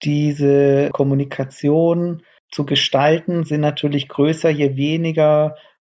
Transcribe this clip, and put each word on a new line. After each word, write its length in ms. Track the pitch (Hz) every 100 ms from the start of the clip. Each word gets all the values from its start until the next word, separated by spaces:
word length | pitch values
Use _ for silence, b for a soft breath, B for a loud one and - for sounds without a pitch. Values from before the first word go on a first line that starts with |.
diese 880 | 147 147 147 147 143 139 139 139 143
Kommunikation 1300 | - 139 139 139 - 135 - 143 156 170 170 175 165 b b _
zu 160 | - 143
gestalten, 800 | 147 - 131 147 165 165 170
sind 160 | 156 151
natürlich 480 | 147 139 147 143 135
größer, 420 | - 147 160 165
je 240 | 147 143
weniger 800 | 135 147 165 165 160 151 151 151 156 B B